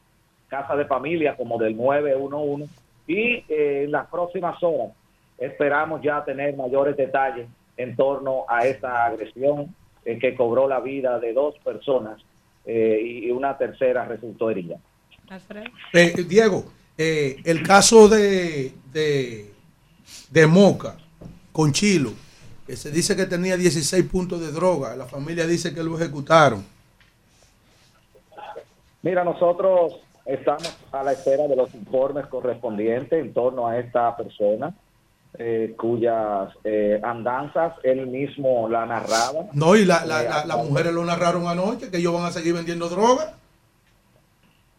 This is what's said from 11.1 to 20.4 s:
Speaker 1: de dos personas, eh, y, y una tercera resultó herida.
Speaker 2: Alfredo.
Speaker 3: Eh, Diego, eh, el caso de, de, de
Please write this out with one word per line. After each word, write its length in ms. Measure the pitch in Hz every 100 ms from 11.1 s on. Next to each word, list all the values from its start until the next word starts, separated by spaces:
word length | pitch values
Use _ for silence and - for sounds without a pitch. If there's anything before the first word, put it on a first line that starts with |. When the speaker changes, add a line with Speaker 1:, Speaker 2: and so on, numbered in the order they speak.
| 123
Speaker 1:
de 140 | 117
dos 240 | 117 147 -
personas, 560 | 131 107 - 131 110 107 _ _ _ _
eh, 360 | - 117 113 110
y, 240 | 117 120 113
y 40 |
una 240 | 123 139 131
tercera 460 | 120 - 127 123
resultó 440 | 107 110 117 - 113
herida. 260 | 101 85 - _ _ _ - _
Speaker 2:
Alfredo. 360 | 190 - 208 226 - -
Speaker 3:
Eh, 320 | 170 170 180 165
Diego, 360 | 196 220 175 - - _ -
eh, 400 | 160 156 139 131
el 180 | 165 160 170
caso 420 | 196 190 226 208
de, 640 | 214 202 190 175 151 131 - 135
de, 580 | 151 156 139 123 110 104 98 _ _ _ _ - - -
de 160 | 143